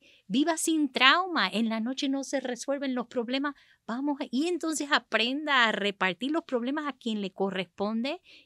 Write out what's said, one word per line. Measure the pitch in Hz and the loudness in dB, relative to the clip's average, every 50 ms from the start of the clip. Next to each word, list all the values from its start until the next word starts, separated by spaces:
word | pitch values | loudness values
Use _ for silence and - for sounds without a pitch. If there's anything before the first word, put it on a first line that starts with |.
| _ _ - _ _ | _ _ -20 _ _
viva | - 190 262 302 339 320 | -2 2 2 2 2 2
sin | - - 330 320 311 294 262 | 0 0 0 2 2 2 0
trauma. | - - 254 269 302 349 381 370 330 247 196 | 2 6 6 6 6 6 2 0 0 0 0
En | 185 190 208 233 220 | 2 2 0 0 0
la | 226 226 | -2 -2
noche | 220 247 262 - 294 277 | -4 -4 -4 -4 -2 -2
no | 269 277 262 | -2 -2 -4
se | - 294 262 | -4 -4 -4
resuelven | 254 254 240 233 - 277 277 277 277 269 254 | -2 -4 -6 -6 -4 -4 -4 -4 -2 -4 -4
los | 247 214 | -4 -4
problemas. | - - 254 226 240 254 269 285 285 277 _ _ _ _ _ _ | -4 -4 -6 -4 -2 -2 -2 -4 -4 -6 _ _ _ _ _ _
Vamos, | - 226 254 277 294 277 277 294 - | -8 -6 -4 -2 -2 -2 -4 -4 -4
y | - 262 320 | -2 -2 0
entonces | 359 359 294 - 320 311 269 294 285 | 0 -2 -2 -2 -4 -4 -4 -2 0
aprenda | 302 254 - - 226 214 226 247 269 302 311 294 277 247 233 | 0 0 0 2 0 0 2 2 0 -2 0 2 4 4 4
a | 220 | 4
repartir | 208 190 196 202 190 - 185 185 175 - 247 277 | 4 2 0 -2 0 0 0 0 0 -2 -2 -2
los | 311 339 320 | -2 -2 -2
problemas | - 262 233 240 254 285 311 294 | -2 -4 -2 -2 -2 -4 -4 -4
a | 285 269 | -6 -8
quien | _ - 233 220 208 | _ -4 -4 -2 -2
le | 202 180 | -4 -4
corresponde | - - 190 196 190 190 180 - _ - 202 208 226 226 233 277 330 381 _ - - - - | -2 -2 -2 0 0 -2 -6 -6 _ -4 -4 -2 -2 -2 -2 -4 -4 -8 _ -18 -20 -20 -18